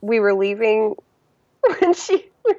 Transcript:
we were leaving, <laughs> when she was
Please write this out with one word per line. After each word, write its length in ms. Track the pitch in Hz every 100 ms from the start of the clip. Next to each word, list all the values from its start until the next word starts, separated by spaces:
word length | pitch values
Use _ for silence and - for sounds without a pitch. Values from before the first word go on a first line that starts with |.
we 200 | 208 226
were 140 | 202
leaving, 600 | 196 196 202 220 214 214 - - _ _ _ _ _
<laughs> 180 | 466 -
when 140 | 359
she 360 | 349 - 381 - _
was 120 | 453